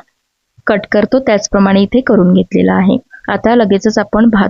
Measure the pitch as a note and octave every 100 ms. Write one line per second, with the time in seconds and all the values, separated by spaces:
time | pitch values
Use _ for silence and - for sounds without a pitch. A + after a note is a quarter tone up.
0 | - _ _ _ _ _ - G3+ - G#3
1 | G#3 C4 C4 G#3 - G3+ G3 G3 G3+ B3
2 | - F#3 F3+ F#3+ F#3 F3+ F#3 F#3 F#3 -
3 | - - - G3+ A3 A#3+ G#3 G3 A3 G#3+
4 | G3+ G#3 A#3 G#3+ G3+